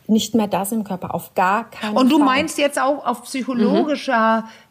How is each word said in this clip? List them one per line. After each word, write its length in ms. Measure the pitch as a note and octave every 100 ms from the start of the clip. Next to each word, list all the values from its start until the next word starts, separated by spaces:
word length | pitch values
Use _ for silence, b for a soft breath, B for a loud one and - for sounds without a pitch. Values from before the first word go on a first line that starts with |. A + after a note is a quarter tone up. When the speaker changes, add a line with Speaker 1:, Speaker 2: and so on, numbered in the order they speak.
| -
Speaker 1:
nicht 280 | G#3+ - A#3
mehr 120 | G#3
da 180 | F3 G3+
sind 140 | A3+
im 40 |
Körper, 320 | G3 F#3 - E3
auf 200 | - -
gar 340 | F#3 G#3 A3+
keinen 240 | - G#3+ G#3+
Speaker 2:
Und 140 | B3+
du 60 | D4+
Speaker 1:
Fall. 80 | C#4
Speaker 2:
meinst 320 | C4 D#4+ -
jetzt 200 | C#4+ C#4+
auch 240 | C4 C#4+ -
auf 180 | A#3+
psychologischer, 1160 | - C4+ B3 B3 G#3 D#4 D4+ C#4 - A#3 A3 A3+
Speaker 1:
Mhm. 40 | A3 B B